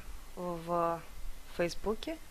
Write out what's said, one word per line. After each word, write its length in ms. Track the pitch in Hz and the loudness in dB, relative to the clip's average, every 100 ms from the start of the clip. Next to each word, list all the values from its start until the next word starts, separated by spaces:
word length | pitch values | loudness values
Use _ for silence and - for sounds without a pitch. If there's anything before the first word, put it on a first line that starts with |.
| - - - | -4 -8 -8
в 680 | - 180 170 165 170 170 165 - - - - - - | -4 -2 -2 2 4 4 2 -2 -2 -2 -2 -2 2
Фейсбуке. 600 | 175 - 196 220 - 320 - | 2 2 2 2 0 -4 -6